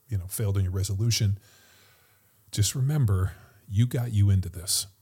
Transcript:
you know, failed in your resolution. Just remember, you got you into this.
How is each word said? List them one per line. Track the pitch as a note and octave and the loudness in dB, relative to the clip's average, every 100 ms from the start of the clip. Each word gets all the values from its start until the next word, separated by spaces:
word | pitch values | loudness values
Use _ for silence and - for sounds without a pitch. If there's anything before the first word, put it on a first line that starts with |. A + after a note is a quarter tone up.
| - | -6
you | G2+ | -6
know, | F#2 | -6
failed | - G#2 G2 | -4 -2 0
in | |
your | F#2 | 0
resolution. | F#2+ G2 G2 A#2 A2 G#2 G2+ _ _ _ _ _ _ _ _ _ _ - | -2 -2 0 0 2 0 0 _ _ _ _ _ _ _ _ _ _ -8
Just | - G2 | -2 0
remember, | C3+ C3+ D3+ A2 F#2 F#2+ - - _ - | 0 0 2 2 2 0 -4 -20 _ -4
you | G2+ B2+ | 0 0
got | B2 A#2+ | 0 -2
you | G#2 G2+ | 2 4
into | F#2+ F2 | 4 0
this. | F2 E2 - - _ | -10 -4 -4 -6 _